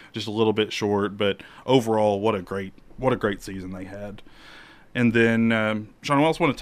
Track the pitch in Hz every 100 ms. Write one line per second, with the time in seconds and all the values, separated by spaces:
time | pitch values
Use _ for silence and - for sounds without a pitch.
0 | - 113 107 107 110 107 104 - 107 101
1 | 101 101 104 95 - - - 131 113 110
2 | 107 101 107 104 87 98 98 - - -
3 | 127 123 110 101 - 95 92 95 95 101
4 | 101 101 - - - - - - - -
5 | 120 117 113 113 113 113 107 107 107 -
6 | - 143 156 160 165 123